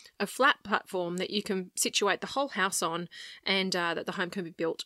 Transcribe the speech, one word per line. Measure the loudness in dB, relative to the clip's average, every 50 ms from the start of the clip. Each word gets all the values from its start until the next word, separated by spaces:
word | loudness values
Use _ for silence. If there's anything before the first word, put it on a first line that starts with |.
| -20 -14 _ -4
a | -4
flat | -2 2 4 4 4 4 4 0
platform | 0 0 0 0 0 -2 -2 -2 -2 -2 -2
that | -4 -2
you | -2 -2
can | -2 0 -2 -2 -2 -4 -4
situate | -2 -2 0 0 2 4 4 2 2
the | 0 -4
whole | 0 0 0 0
house | 0 0 0 2 2 0
on | 0 0 0 -2 -4 -6 -10 -14 -16 -16 -16 -8 -2
and, | 0 2 2 2 2 0
uh, | 0 0 0 0
that | -2 -4 -4
the | -2
home | -2 -2 -2
can | -2 -6 -6
be | -6
built | -4 -2 0 0 0 -2 -6